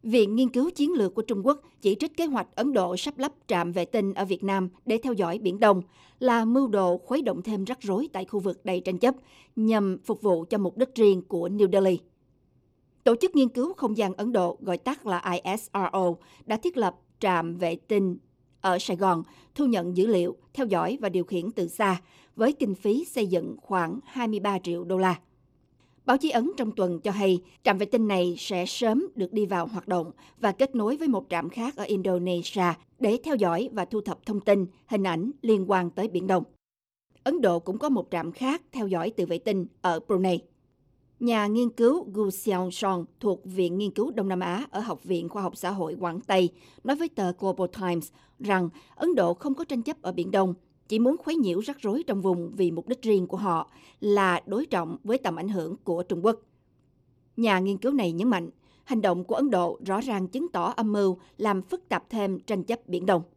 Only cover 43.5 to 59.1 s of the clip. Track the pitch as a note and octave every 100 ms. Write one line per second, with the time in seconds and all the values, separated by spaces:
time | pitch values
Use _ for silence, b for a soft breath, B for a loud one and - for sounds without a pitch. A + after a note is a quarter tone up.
43.5 | F#3 F3 F3+ G#3 - B3+ A3 G3 F3+ F3+
44.5 | F#3 - F#3+ A3+ D#3 F3+ F3 E3+ G#3 F#3+
45.5 | F3+ F3+ G3 D#3+ - F3 E3+ - F#3+ F3+
46.5 | B B B A#3 D4 E4+ - F#3 F3+ G3
47.5 | F3+ F3+ - F#3 E3+ - b b b G3+
48.5 | F#3 F3 B B B E4 D4 F3 F3+ D4
49.5 | C4+ E4 C4 A3+ D#4+ F3+ F3 F3 G3 F#3
50.5 | F3+ _ _ _ A3 A#3+ E4 D#4 E4 G#3+
51.5 | E3+ A3+ C#4 G#3+ A#3+ D#4 G3+ F#3+ F3 E3+
52.5 | - F3+ E3 - B3 A3 G3+ F3+ F#3 G3
53.5 | E3 - B B B G#3 G3+ F#3+ F3 -
54.5 | G#3 E4 F#3+ D#3+ - G3+ B3+ A3 E3 G3
55.5 | G3 D#3+ G3+ - E3+ F3+ E3+ G3+ A3+ _
56.5 | _ _ _ _ _ _ _ _ - A3+
57.5 | F#3 F#3+ G3 B3 C#4+ F3+ E3 A#3 A3+ -
58.5 | _ b b - A#3+ G3